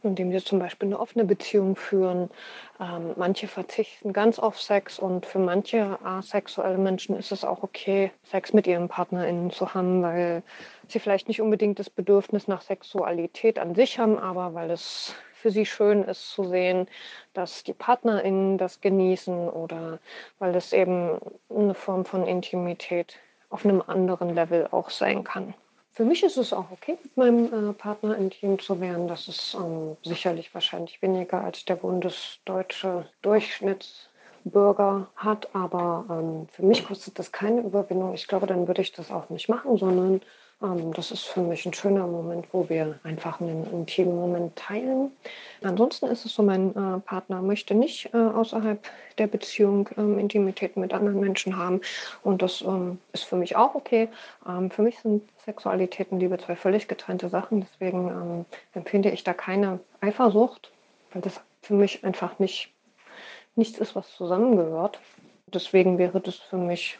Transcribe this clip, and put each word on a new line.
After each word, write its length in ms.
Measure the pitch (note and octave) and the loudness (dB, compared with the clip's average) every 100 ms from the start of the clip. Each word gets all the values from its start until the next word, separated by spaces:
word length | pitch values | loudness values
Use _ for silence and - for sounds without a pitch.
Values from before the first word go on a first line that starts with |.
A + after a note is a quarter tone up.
indem 300 | A3 F#3 F3+ | -2 0 0
sie 100 | F#3 | -2
zum 160 | - G3 | 0 -2
Beispiel 300 | F3+ - G3 | -2 -4 -4
eine 100 | G3+ | -2
offene 280 | A#3 A#3 G3 | -4 0 2
Beziehung 500 | G3+ - G#3 F#3+ F#3+ | 2 2 2 2 -2
führen. 540 | - G3 F#3 F3+ F3 - - - - _ | 0 2 2 0 -2 -8 -18 -18 -20 _
Ähm, 340 | F#3 F3 E3+ - | -8 -6 -6 -2
manche 320 | F3+ G3 G3+ | 0 0 -4
verzichten 640 | - F#3 - G#3+ - G#3 | -8 -6 -4 -4 -4 -4
ganz 260 | F#3+ G#3+ A3+ | 2 2 4
auf 220 | A3 - | -2 -2
Sex 380 | - G3+ - - | 0 0 0 -6
und 260 | F#3+ F#3 - | -4 -4 -2
für 120 | F#3+ | 0
manche 600 | F3+ F#3 G3+ A3+ G3+ F#3+ | 2 2 2 0 0 -4
asexuelle 720 | - F#3 F#3+ G#3 - - F#3+ F#3 | -6 -8 -4 -4 -4 -4 -2 2
Menschen 380 | F#3+ F#3 - G3+ | 2 0 -2 -6
ist 160 | - | -4
es 100 | G3 | -6
auch 200 | - F#3 | -4 -4
okay, 480 | G3 - - G3 G3 _ | -8 -8 -2 0 0 _
Sex 300 | _ F#3+ - | _ -6 2
mit 140 | G#3+ F#3+ | 4 4
ihren 220 | F3 F3 | 0 -2
PartnerInnen 640 | - F3 F3+ E3+ F3 F3 | -4 -4 -2 -2 -2 -4
zu 220 | - F#3 | -4 -4
haben, 300 | F#3+ F3+ F#3 | 0 2 2
weil 400 | F3 E3+ F3 E3+ - - - - - | 2 0 0 -2 -8 -20 -20 -20 -8
sie 120 | A3+ | -4
vielleicht 280 | G#3+ G3 - | 0 0 0
nicht 140 | A3 | -2
unbedingt 380 | A3 G#3+ G#3 G3+ | 2 2 2 0
das 100 | G3+ | -6
Bedürfnis 600 | - F#3 G3+ - G#3 G3 | -4 4 4 4 -2 0
nach 120 | F#3+ | -4
Sexualität 1000 | - F#3+ - G3 E3 E3+ E3+ - A3+ A3+ | -4 -8 -6 -4 -2 -2 -4 2 2 2
an 160 | F3+ | -2
sich 240 | F3 C4 - | 4 4 4
haben, 200 | A3 G#3+ | 4 4
aber 340 | F#3 F3 F3+ | 0 -4 -6
weil 160 | E3 E3 | -6 -4
es 440 | E3+ - - - - - | -4 -6 -10 -12 -14 -20
für 180 | - A3+ | -2 2
sie 140 | G3+ | 2
schön 400 | G#3 - G#3 G#3 | 0 4 6 6
ist 260 | F#3+ F#3 - | 2 -4 -8
zu 120 | - | -6
sehen, 420 | F#3 F#3 F3+ F#3 F#3 - - - - | 0 2 4 2 0 -8 -18 -20 -12
dass 320 | - F3+ - | -8 -8 -8
die 80 | - | -10
PartnerInnen 840 | - - B3 A#3 G#3 G3 F#3+ F#3+ F#3+ | -4 2 2 4 2 2 2 2 2
das 240 | F#3 - | -2 0
genießen 680 | G3+ F#3+ F#3 F#3 - F3 E3+ | 2 4 4 2 -2 -4 -4
oder 500 | D#3+ E3 E3 E3 E3 - - - _ | -6 -8 -8 -10 -12 -14 -20 -20 _
weil 160 | F#3 | 0
es 200 | F3+ - | 0 2
eben 440 | - F#3 F3+ F3 - - - _ | 2 4 2 0 -2 -6 -18 _
eine 260 | A3 G#3 | 2 2
Form 300 | G3 - F#3+ | 2 -2 -2
von 220 | F#3 F#3+ F3 | -2 -2 0
Intimität 920 | F#3 F3 F3+ F3 F3 - F3 E3+ - _ _ _ | -2 -2 -4 -4 -6 -4 -4 -4 -10 _ _ _
auf 160 | - | 0
einem 180 | G3+ F#3+ - | 4 4 2
anderen 480 | G3+ F#3 F3+ F3 | 0 2 0 0
Level 340 | E3+ E3 E3+ - | 0 2 2 2
auch 200 | - F3+ | -2 -2
sein 340 | - - G3 | -2 0 0
kann. 300 | - G3 F#3+ - _ _ _ | -4 -8 -8 -12 _ _ _
Für 140 | - | 0
mich 180 | A#3 F4 | 2 4
ist 140 | G4 C4 | 4 2
es 160 | A#3 | -2
auch 180 | G3 F3 | -2 -6
okay, 280 | F#3 - - | -10 -8 -8
mit 140 | - - | -6 4
meinem, 540 | B3 A#3+ A#3 A3 G#3 | 6 6 4 0 -4
äh, 20 | |
Partner 460 | G#3 G#3 G#3 G#3+ G#3+ | -4 -8 -4 -2 0
intim 400 | F#3+ - G3+ G3 | -2 -2 -2 0
zu 240 | - F3+ | 0 -4
werden. 260 | F3+ F3 F3 | -2 -2 -4
Das 200 | E3+ - | -6 -10
ist, 260 | - - | -8 -8
ähm, 420 | G3 E3+ D#3+ D#3 D#3 | -6 -6 -6 -8 -10
sicherlich 480 | E3 E3 F3+ E3 E3 | -8 -4 -2 -4 -8
wahrscheinlich 480 | F3 - E3+ E3+ - | -4 -4 -4 -10 -4
weniger, 420 | F#3+ F#3 F3+ F3+ | 0 0 -2 -4
als 220 | F3+ F3 | -4 -8
der 120 | - F3+ | -4 -4
bundesdeutsche 1300 | F#3 F3+ F3+ D#3+ - - - F#3+ F#3 - F#3+ F3+ D3+ _ | -2 -2 -2 -6 -14 -14 -6 -4 -4 -6 -4 -4 -8 _
Durchschnittsbürger 1800 | G3 G#3+ G#3+ - - G2 - - - _ - - - G3+ G3+ G3+ G3+ G3 F#3+ - | 2 2 2 -4 -2 -2 -8 -20 -20 _ -20 -12 2 6 6 6 2 2 -4 -4
hat. 320 | G#3 G#3+ - | -2 -2 -4
Aber, 500 | G3 F3+ F3+ F3 E3+ A3+ | -6 -4 -2 -2 -2 -4
ähm, 380 | E3 E3 D#3+ D#3+ | -4 -4 -6 -12
für 140 | - F#3+ | 2 4
mich 200 | - - | 4 0
kostet 320 | F#3+ - - | -12 -12 -12
das 140 | F3+ | -10
keine 300 | - G#3 A#3+ | -4 0 0
Überwindung. 500 | A3+ G3+ - F#3 F#3 | 0 -2 0 -2 -2
Ich 160 | D#3+ - | -6 -4
glaube, 180 | F#3+ F#3+ | -2 0
dann 200 | F#3 F3 | 0 0
würde 160 | F#3 | 0
ich 100 | F#3 | -2
das 180 | - D#3+ | -6 -10
auch 200 | E3+ - | -10 -8
nicht 180 | E3+ - | -8 -2
machen, 300 | A#3+ C#4 A3 | -2 2 2
sondern, 420 | F#3+ F#3 F#3 F#3+ - _ _ _ | 4 2 4 0 -2 _ _ _
ähm, 300 | G3 F3 E3 | -4 -4 -4
das 200 | D#3+ E3 | -6 -8
ist 120 | A3+ | -10
für 160 | - - | -6 -2
mich 240 | E3+ D#3+ | -2 -2
ein 80 | F3+ | -6
schöner 340 | - G3+ G3 F3 | -4 0 2 0
Moment, 400 | E3+ E3 F3 F3 | -4 -4 -6 -4
wo 160 | F#3 E3 | -2 0
wir 300 | E3 D#3 D3+ | 0 -2 -4
einfach 380 | D#3+ D#3+ E3 E3 | -8 -6 -8 -6
einen 240 | E3+ D#3+ D#3+ | -6 -4 -4
intimen 440 | F3 D#3+ - F3 F3 | -6 -2 2 2 2
Moment 380 | F3 F3 E3+ | 0 -2 -4
teilen. 580 | - - G#3 B3+ C4 C4+ - - - - - | -8 -8 -4 -2 0 -2 -4 -18 -18 -20 -6
Ansonsten 460 | G3 F#3 B3+ - C4 | -4 2 2 2 -2
ist 180 | A#3 A3+ | -2 -4
es 80 | |
so, 80 | - | 2
mein, 340 | G#3 F#3+ F#3+ G3+ | 4 4 0 0
äh, 240 | F#3+ F#3 | -4 -4
Partner 400 | - F#3 - F#3 | -6 -10 -6 -4
möchte 340 | F#3+ G#3 - | -2 -2 2
nicht, 380 | G#3+ D4+ - - | 2 2 -2 -2
äh, 60 | A#3 | 2
außerhalb 680 | A3+ A3+ A3+ A3+ G#3+ G#3 - - - - | 2 2 0 0 -2 -4 -8 -20 -14 -2
der 120 | G#3 | 0
Beziehung, 600 | G#3 - - G3+ G3+ G3+ - | -2 -6 2 4 4 0 0
ähm, 220 | G#3 G3+ | 0 2
Intimität 580 | G3+ G#3 G3 G3 F#3+ - | 2 2 2 0 -4 -2
mit 160 | F#3 | -2
anderen 280 | - G#3 G3 | 0 0 2
Menschen 360 | G3 F#3+ F#3+ F#3 | 0 0 -2 -2
haben. 240 | F3 F#3 - - - - | 0 -2 -2 -10 -12 -4
Und 200 | F#3+ F#3 | 0 2
das, 180 | F#3 F#3 | 0 -2
ähm, 380 | F#3 F#3+ F3+ F3+ _ | -4 -2 -2 -6 _
ist 100 | - | -12
für 120 | - F3+ | -4 -2
mich 200 | F3 - | 0 4
auch 180 | B3+ | 4
okay. 360 | C#4 - A3+ A3+ - - - - | 2 2 2 2 -4 -20 -16 -8
Ähm, 240 | F3+ F#3+ | -4 -4
für 120 | - | 2
mich 160 | G#3 - | 0 0
sind 240 | A3+ G#3 G#3 _ | 0 0 -2 _
Sexualität 640 | - G#3 G3 F#3 F#3 - F#3+ | -14 -8 -2 0 -2 -2 -4
und 80 | F#3 | 0
Liebe 200 | F3+ F3+ | 0 -2
zwei 180 | - F3 | -6 -2
völlig 320 | F#3+ G#3 - | 2 2 0
getrennte 400 | - - F#3 F3 | -8 -6 -6 -2
Sachen. 320 | F#3+ F#3+ G#3+ | -4 0 -2
Deswegen, 480 | F#3 _ F#3 F3+ F3+ | -2 _ -2 -2 -2
ähm, 360 | F3+ F3 E3+ E3+ - _ | -4 -6 -6 -8 -16 _
empfinde 360 | F#3 E3 G3+ G3 | -12 0 2 4
ich 120 | - | 0
da 100 | - | -4
keine 460 | F3 - F#3+ G3+ F#3 - _ | -4 -2 0 0 -2 -10 _
Eifersucht, 720 | G3+ G#3 A#3+ G3+ B3 - - _ _ _ _ | -4 4 4 6 4 0 -20 _ _ _ _
weil 100 | F#3 | -8
das 180 | F#3 - _ _ | -8 -10 _ _
für 120 | - | 2
mich 300 | G3+ G3+ - | 4 4 2
einfach 360 | G3 F3+ F3+ - | -4 -2 -6 0
nicht, 320 | F#3+ - - _ _ _ - - - - _ | 0 0 -12 _ _ _ -20 -20 -20 -20 _
nichts 240 | - A3+ - | 0 0 0
ist, 160 | G#3 | -6
was 160 | - - - | -6 -10 -10
zusammengehört. 840 | F3 F3+ A#3+ G#3 E3 D#3+ G3 - - - - _ _ | -2 2 6 6 4 0 -2 -4 -20 -20 -20 _ _
Deswegen 520 | F3+ - F#3+ F#3 F3+ | -6 4 6 6 6
wäre 220 | F3+ F#3 | 4 2
das 140 | F#3 | -4
für 220 | F3+ - F#3 | -12 -8 -4
mich 420 | F3 F3 - | -2 -2 -6